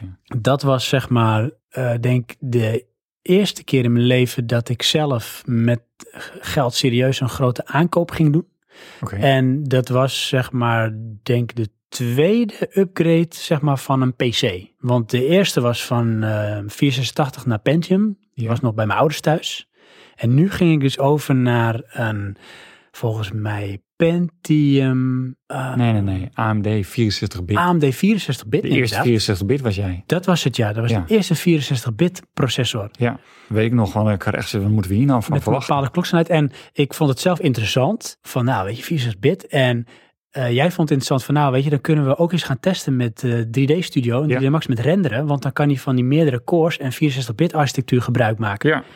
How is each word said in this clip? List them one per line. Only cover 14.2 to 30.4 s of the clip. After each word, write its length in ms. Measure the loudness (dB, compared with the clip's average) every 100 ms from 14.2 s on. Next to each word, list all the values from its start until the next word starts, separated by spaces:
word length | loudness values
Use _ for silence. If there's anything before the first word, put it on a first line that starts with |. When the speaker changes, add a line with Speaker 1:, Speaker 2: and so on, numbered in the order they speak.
| -2
Speaker 2:
C. 400 | 0 -2 -2 -12 _
Want 300 | 0 0 2
de 140 | 0 4
eerste 340 | 4 4 2
was 240 | 0 0 -2
van, 380 | 0 0 0
eh, 160 | 0 -2 -2 -4 -8
vierhonderdzesentachtig 760 | 0 0 0 -4 -2 -4 -2 -2
naar 140 | 0
Pentium. 580 | 2 0 2 2 2 -2 _
Die 100 | -8
Speaker 1:
Ja. 60 | -2
Speaker 2:
was 100 | 0
nog 140 | 0
bij 120 | 0 -2
mijn 140 | 2
ouders 220 | 0 0
thuis. 480 | 0 0 -2 -12 -16 _ _ -20 -20 -6
En 180 | 0
nu 180 | 2 2
ging 200 | 2 2
ik 60 | 4
dus 200 | 2 0
over 360 | 0 0 2 2
naar 460 | 2 2 0 -2 -8
een, 500 | -6 -4 -4 -8 -10 -18 -20 -20 -20 _
volgens 400 | -6 -4 -4 -6
mij, 500 | -6 -4 -6 -6 -10 _ -2 0 2 -2 _ 0
Pentium, 880 | 2 4 4 2 0 0 -2 -6 -10 -12
eh, 300 | -8 -4 0
Speaker 1:
Nee, 160 | 2
nee, 100 | 2
nee. 280 | 0 -2 -6 -4
A 140 | -2
M 80 | 0
D 240 | 0 -2 -2
vierenzestig 560 | 0 0 0 -6 -6 -2
bit. 120 | 0
Speaker 2:
A 160 | 2
M 60 | 2
D 160 | 2 2
vierenzestig 520 | 0 0 -2 -8 -2
bit, 140 | -2
Speaker 1:
De 60 | 0
eerste 120 | 0
Speaker 2:
inderdaad. 240 | 0 0
Speaker 1:
vierenzestig 440 | 2 2 2 -2 0
bit 140 | 0
was 140 | 0 -2
jij. 280 | -4 -6 -2
Speaker 2:
Dat 200 | -2 2
was 180 | 0